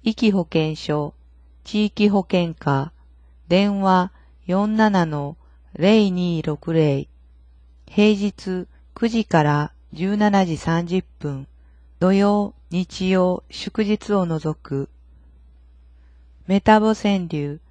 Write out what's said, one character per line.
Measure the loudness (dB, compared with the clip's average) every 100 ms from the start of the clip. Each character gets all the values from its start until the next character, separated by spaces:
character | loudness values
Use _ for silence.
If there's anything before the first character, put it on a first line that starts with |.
壱 | -4
岐 | 0 0
保 | 0
健 | -2 -2 -4 -6
所、 | -6 -4 -6 -12 _ _ _ _
地 | -6 -2 -2
域 | 2 2
保 | 2
健 | 0 -2 -2
課。 | -4 -2 -2 -2 _ -20 _ -20 -20 -2
電 | 0 2 0
話、 | 2 2 0 _ _ _
四 | -4 -2 0 2
七 | 2 2 -2
の | -4 -8 -12 -20 -20 _
零 | -2 2 4 2
二 | 0 -2 -2
六 | -4 -6 -2
零。 | 2 2 0 -6 _ _ _ _ _ _ _ -6
平 | 2 2
日 | 2 -2 -6 -8 -8 -8 _ _
九 | -6 -4
時 | -2
か | 0 2
ら | 2 0 -2 _ _
十 | -8 -4 0
七 | 2 2
時 | 0 -2
三 | -2 -2 -2
十 | -4 -4 _
分。 | -10 -10 -14 _ _ _ _ _
土 | 2
曜、 | 4 2 2 -2 -8 -8
日 | -6 -6 -4 0
曜、 | 2 2 -2 -8
祝 | -14 -8 -4
日 | -2 -2 0
を | -2 0
除 | -2 -4 -8
く。 | -8 -8 -8 -14 -20 -20 -20 _ -20 -20 -20 _ -20 _ _ -20 -20 -20 -2
メ | 0
タ | 4 4
ボ | 4
川 | 0 0 -2 -2
柳 | -6 -6 -10 _